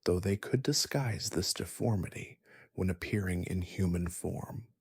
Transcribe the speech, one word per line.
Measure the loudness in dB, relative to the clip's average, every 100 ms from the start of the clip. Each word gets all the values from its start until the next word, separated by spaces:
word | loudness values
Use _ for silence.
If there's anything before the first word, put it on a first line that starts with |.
though | 4 4
they | 4 0
could | 2 0
disguise | 2 2 2 0 0 -2 -2
this | -2 0
deformity | -2 -4 0 2 2 0 -6 -12 -16 _ -20 -16
when | -2 0
appearing | 0 0 0 2 0
in | 0 -2
human | -4 0 2 2 0
form. | -4 -6 -4 -6 -10 -12 _